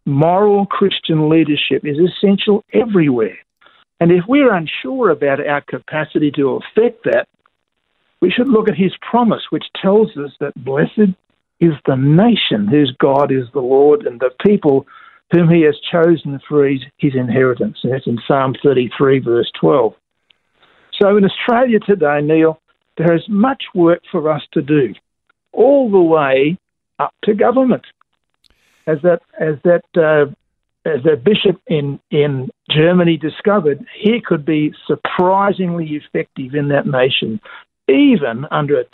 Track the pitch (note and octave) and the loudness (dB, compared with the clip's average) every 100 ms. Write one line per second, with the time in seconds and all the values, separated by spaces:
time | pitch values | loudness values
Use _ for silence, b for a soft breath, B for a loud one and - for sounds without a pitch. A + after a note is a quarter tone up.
0 | - C#3 D#3+ F3+ G#3 G3+ G3 - G3 - | -4 0 2 2 2 2 -2 -2 -2 -2
1 | - D#3+ D3+ D#3+ D#3 D3 - C3 D3+ C#3+ | -4 -2 2 2 2 -2 -4 -4 -4 -2
2 | F3+ - G3+ G3 - G#3 - G3+ A#3 G3 | -2 0 0 0 0 -2 0 -2 0 2
3 | D3+ B2 G#2+ - _ _ b b b _ | 2 0 -2 -6 _ _ b b b _
4 | E3+ F3+ F3+ C#4 C4 F#3+ D3+ - C4 C4 | 2 2 2 2 2 0 -4 -10 -8 -2
5 | A3 C#3+ C#3+ C#3 D3 C#3+ - C#3 - D#3 | 0 0 0 -2 -2 -6 -6 -12 -8 -8
6 | D3+ E3+ D3 C#3+ C#3 B2 - - A#3 A3+ | -4 -2 -2 0 -2 -2 -4 0 0 -2
7 | - B2 - _ _ _ _ _ _ _ | -2 -2 -4 _ _ _ _ _ _ _
8 | _ _ F3+ G#3 B3 A3 G#3+ D#3 F#3 - | _ _ -2 0 2 2 2 0 -2 -4
9 | - A#3 A#3 C#3 - D#3 - - F#3+ G#3 | -4 0 0 -2 -4 -8 -8 -6 0 2
10 | A3 D3 C#3+ - C#3+ - B2+ C3+ E3+ - | 2 -2 -12 -8 -10 -8 -6 -2 -2 2
11 | G#3 F#3 _ _ _ _ E3+ D3 - C3 | 0 0 _ _ _ _ 0 0 -2 0
12 | C#3 D#3 A#3 G#3 - A#2 G#2 D3 C#3 B2+ | 4 4 4 2 0 -2 0 2 0 0
13 | D3 C#3 C#3+ C3 A#2+ C#3+ B2 C3+ C#3+ D3 | 0 2 0 -2 -4 -6 0 4 4 4
14 | B2+ B2 B2+ - G3+ G3+ D#3 C3+ B B | 0 -4 -6 -2 2 2 2 0 B B
15 | B B _ E3+ E3+ E3+ D3+ D3 - E3+ | B B _ 2 4 4 4 0 -4 0
16 | E3 E3 D3 C#3 - D3 C#3 C3+ C3 _ | 2 2 -2 -12 -4 0 0 -2 -8 _
17 | D3 B2+ B2 A#2+ C3 B2 G#2+ - B2 C3+ | -4 -2 -2 0 0 0 -4 -6 -6 -4
18 | C3+ A#2 - C#3+ C3+ B2 C#3+ B2+ B2 - | -4 -6 -2 -2 -2 -2 0 0 -2 -2
19 | C#3 C3+ A#2+ A#2 A2 - D#3+ D3 A2 - | 0 0 0 -2 -2 -2 0 2 0 -4
20 | _ _ _ _ _ b b b b - | _ _ _ _ _ b b b b -2
21 | G3+ G#3 F#3+ - - A#3 C4 G#3+ G#3 G3+ | 2 4 2 0 -2 0 2 0 0 0
22 | D3 D3 D3 D#3+ D#3+ D#3 _ _ _ - | 0 0 0 2 2 0 _ _ _ -4
23 | E3 E3+ E3 G3+ B3 C4+ - F#3 E3+ E3+ | 0 0 0 0 0 -2 -6 0 2 2
24 | - F#3 D3+ D3 - - C#3 D3+ A#2 - | -2 -6 -4 -4 -4 -6 -2 0 -2 -6
25 | _ _ _ _ _ - A#3+ C#4+ B3 G3 | _ _ _ _ _ 0 4 4 4 2
26 | E3 D#3+ C#3 C3+ D3 F#3 _ _ _ - | 4 2 2 0 0 -4 _ _ _ -8
27 | D3 - - G#3 A3 B3 C4 C#3+ - _ | -8 -4 -4 0 0 2 0 -2 -6 _
28 | _ _ _ _ _ _ _ _ - D#3 | _ _ _ _ _ _ _ _ -6 -2
29 | F3 E3+ - - D#3 D3 F3+ E3+ - F3+ | 0 -2 -4 -8 -6 -2 0 0 0 0
30 | D#3 D#3 D3 - _ _ _ _ - D3+ | 2 2 0 -4 _ _ _ _ -6 -2
31 | D3 D3 C#3 G#3+ G3+ F3 - D#3+ C#3+ C#3 | 0 0 2 2 0 -2 -4 -4 -4 -8
32 | - D#3 D3 C3+ C3 - - D3+ D#3+ F3+ | -6 -2 -2 -2 -8 -14 -6 -2 0 2
33 | E3+ D#3+ D3+ - - G3+ D3+ C#3 A#3+ - | 2 0 -4 -6 -2 0 -2 -4 -8 -6
34 | G#3 A#3 - E3+ C#3+ D#3 D3+ - - D3 | -2 -2 -2 -4 -2 -2 -2 -6 -6 -6
35 | - - F3+ F#3+ G3+ E3+ F3+ E3+ D#3 D3 | -4 -2 0 2 0 -2 -4 -6 -6 -8
36 | - E3 D#3 - C3 D3 C#3+ C#3 - C3 | -8 -8 -8 -10 -8 -4 -2 -2 -2 0
37 | C3 C3+ - A2 B B B _ - C#4 | 0 0 -6 -8 B B B _ 0 4
38 | C#4+ A3 C3 A2+ D3+ D#3 C#3+ C#3+ B2 | 4 2 0 -6 -6 -4 -2 -2 -2